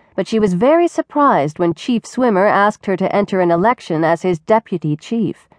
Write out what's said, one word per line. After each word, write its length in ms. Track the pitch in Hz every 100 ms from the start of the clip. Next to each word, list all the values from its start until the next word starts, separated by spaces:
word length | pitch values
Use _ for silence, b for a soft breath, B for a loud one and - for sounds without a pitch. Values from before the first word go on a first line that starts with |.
| b -
but 120 | 180
she 100 | 220
was 140 | 208
very 340 | 175 247 330 349
surprised 720 | - - 294 285 180 147 151
when 140 | 170
Chief 320 | 160 - 233 -
Swimmer 400 | - 254 185 202
asked 400 | 165 208 - -
her 100 | 185
to 180 | 190
enter 280 | 202 202 190
an 100 | 175
election 540 | 170 214 247 - 156 160
as 160 | 165
his 180 | 185 165
deputy 560 | - 220 - 175 151 151
chief. 540 | - 226 175 - _